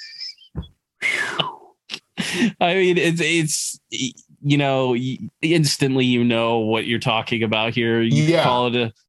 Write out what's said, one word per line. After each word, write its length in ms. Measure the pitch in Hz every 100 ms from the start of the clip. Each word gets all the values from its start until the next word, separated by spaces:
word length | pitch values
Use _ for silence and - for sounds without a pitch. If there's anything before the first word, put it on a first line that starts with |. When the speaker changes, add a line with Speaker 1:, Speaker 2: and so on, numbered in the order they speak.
| - - - - - -
Speaker 1:
<laughs> 40 | - _ _ - - - - - - - - _ - - _ - - 180 226 -
I 140 | 175
mean, 240 | 185 180 180
it's, 240 | 160 165
it's, 580 | 156 165 156 - - - - - 131 - - -
you 140 | 143 143
know, 320 | 139 135 131
y-, 260 | 120 131 127 - -
instantly 640 | 156 165 143 - 139 131 127
you 180 | 123
know 360 | 120 113 117 117
what 260 | 110 110 113
you're 140 | 113
talking 440 | 127 113 107 117
about 300 | 110 110 110
here. 280 | 113 117 113
You 220 | 113 147
can 80 | 151
Speaker 2:
Yeah. 100 | 165
Speaker 1:
call 240 | 143 123 123
it 80 | 120
a, 180 | 117 -